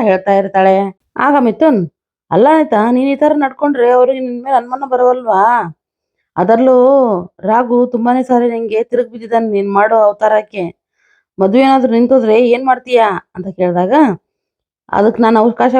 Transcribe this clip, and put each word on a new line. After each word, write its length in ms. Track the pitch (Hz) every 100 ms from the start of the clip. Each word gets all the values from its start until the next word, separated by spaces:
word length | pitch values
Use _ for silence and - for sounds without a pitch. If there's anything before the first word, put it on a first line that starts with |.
ಹೇಳ್ತಾ 320 | 220 185 190
ಇರ್ತಾಳೆ. 420 | 196 196 190 190 190 196 - _ -
ಆಗ 180 | 262 285
ಮಿಥುನ್, 420 | 240 214 320 226 160 - _ _ _
"ಅಲ್ಲ 180 | 175 269
ಅನಿತಾ, 380 | 320 302 214 226
ನೀನ್ 180 | 247 269
ಈ 80 | 277
ತರ 160 | 294 302
ನಡ್ಕೊಂಡ್ರೆ 540 | 269 254 294 277 240
ಅವ್ರಿಗೆ 300 | 247 247 262
ನಿನ್ 220 | 254 240
ಮೇಲೆ 140 | 262 254
ಅನುಮಾನ 280 | 240 262 269
ಬರವಲ್ವಾ? 540 | 254 247 254 233 196 214 240 175 - _ _ _ _ _ -
ಅದರಲ್ಲೂ 400 | 185 226 262 247 247 277 247 185 175 _
ರಾಘು 460 | 185 226 247 247 247
ತುಂಬಾನೇ 360 | 240 233 254
ಸಾರಿ 240 | 254 247 240
ನಿಂಗೆ 320 | 233 226 214
ತಿರುಗಿ 280 | 226 240 226
ಬಿದ್ದಿದ್ದಾನೆ 380 | 226 220 226 226
ನೀನ್ 220 | 202 202
ಮಾಡೋ 240 | 202 214 226
ಅವತಾರಕ್ಕೆ, 680 | 208 208 214 214 214 208 175 - _ _ _ _ _ -
ಮದ್ವೆ 220 | 190 233
ಏನಾದ್ರು 320 | 269 269 240
ನಿಂತೋದ್ರೆ 440 | 233 240 262 220 214 247
ಏನ್ 160 | 240 262
ಮಾಡ್ತೀಯಾ?" 420 | 247 254 240 220 180 - 185
ಅಂತ 120 | 185
ಕೇಳಿದಾಗ, 440 | 180 180 175 185 285 277 170 _ _ _ _ _ _ _
"ಅದಕ್ಕೆ 340 | - 214 233
ನಾನು 180 | 226 226
ಅವಕಾಶ 340 | 233 233 247 254